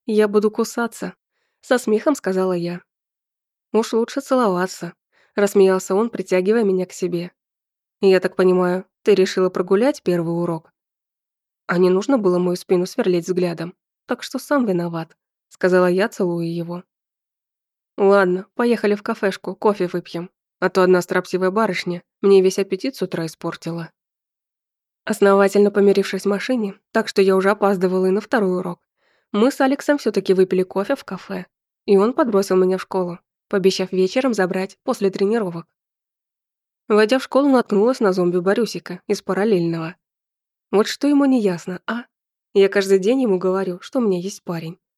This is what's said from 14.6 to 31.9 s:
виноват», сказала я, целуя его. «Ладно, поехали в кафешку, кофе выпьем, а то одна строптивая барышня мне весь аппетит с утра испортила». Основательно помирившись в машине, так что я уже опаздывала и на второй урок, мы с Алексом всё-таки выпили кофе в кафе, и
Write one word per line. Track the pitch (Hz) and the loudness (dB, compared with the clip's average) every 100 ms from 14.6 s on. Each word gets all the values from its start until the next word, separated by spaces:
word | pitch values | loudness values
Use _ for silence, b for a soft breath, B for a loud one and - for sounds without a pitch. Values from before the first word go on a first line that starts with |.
| 226 | 0
виноват», | 175 170 165 160 _ _ _ _ | -2 -2 -6 -10 _ _ _ _
сказала | - 185 185 180 | -4 0 4 4
я, | 185 226 | 2 -2
целуя | - 180 170 165 | -2 -4 -2 -4
его. | 170 165 175 - _ _ _ _ _ _ _ _ _ _ - | -6 -8 -12 -16 _ _ _ _ _ _ _ _ _ _ 0
«Ладно, | 196 202 185 180 196 | 4 4 4 0 -6
поехали | - 240 226 208 | -4 -2 0 0
в | 208 | -2
кафешку, | 233 226 202 - - 190 | -4 -4 -4 -4 -8 -2
кофе | 220 208 180 | 0 0 -2
выпьем, | 180 - 170 175 _ _ _ | -6 -8 -12 -12 _ _ _
а | 180 | -2
то | 190 | 2
одна | 185 180 | 4 4
строптивая | - 185 180 180 185 | 2 -4 -4 -2 -2
барышня | 202 214 175 - 175 - _ | 0 -2 -4 -6 -8 -12 _
мне | 196 196 | 4 6
весь | 185 190 | 4 0
аппетит | 196 190 269 - | -2 -4 -8 -6
с | |
утра | 180 170 | -6 -6
испортила». | 160 - 170 - 170 170 156 _ _ _ _ _ _ _ _ _ _ _ | -8 -8 -12 -10 -10 -10 -12 _ _ _ _ _ _ _ _ _ _ _
Основательно | - 220 202 196 196 208 208 | -8 2 4 6 4 4 2
помирившись | 202 196 196 196 190 | 4 4 4 0 -4
в | 196 | -2
машине, | 196 - 254 208 - _ | -2 -2 -4 -4 -10 _
так | 220 220 | -4 -2
что | - | 2
я | 190 190 | 2 4
уже | 190 | 2
опаздывала | 208 202 196 185 185 185 | 2 0 0 0 0 0
и | |
на | 196 | 0
второй | - 247 190 180 | -2 -2 0 -2
урок, | 180 170 _ _ _ _ _ | -6 -12 _ _ _ _ _
мы | 208 247 | 0 0
с | - | 2
Алексом | 269 277 - 294 | 0 0 -2 -2
всё-таки | 226 208 190 | -2 -2 0
выпили | 185 185 185 | 2 2 0
кофе | 185 196 202 | -2 -4 -4
в | 269 | -4
кафе, | - 185 - 190 180 _ _ _ | -8 -16 -12 -12 -14 _ _ _
и | - | 2